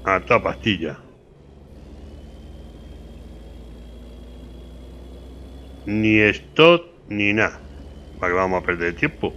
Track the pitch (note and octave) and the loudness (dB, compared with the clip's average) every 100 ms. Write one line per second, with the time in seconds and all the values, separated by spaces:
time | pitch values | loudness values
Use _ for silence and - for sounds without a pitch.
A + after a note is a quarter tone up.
0 | G2 F#2+ - A#2 F#2+ - A2+ F#2 D#2+ C#2 | 2 0 4 2 2 -2 0 0 -2 -8
1 | - - - - - - - - - - | -18 -20 -20 -20 -20 -20 -20 -20 -20 -18
2 | - - - - - - - - - - | -18 -16 -18 -18 -18 -18 -18 -18 -18 -18
3 | - - - - - - - - - - | -18 -18 -18 -18 -16 -16 -16 -16 -18 -18
4 | - - - - - - - - - - | -18 -16 -16 -16 -16 -16 -16 -16 -16 -16
5 | - - - - - - - - G2+ G#2+ | -16 -16 -16 -16 -16 -16 -16 -12 -4 2
6 | A2 G#2+ G#2 - - - D#3+ F3 - - | 6 8 8 6 -2 8 8 8 4 -20
7 | - G#2 G2+ G#2+ G2+ - - - - - | -8 0 4 4 2 0 -16 -16 -16 -16
8 | - - F2+ F2+ F#2+ F#2 E2+ F2 E2+ E2+ | -16 -4 0 2 2 2 0 0 -2 0
9 | - - F#2+ | -4 -2 -6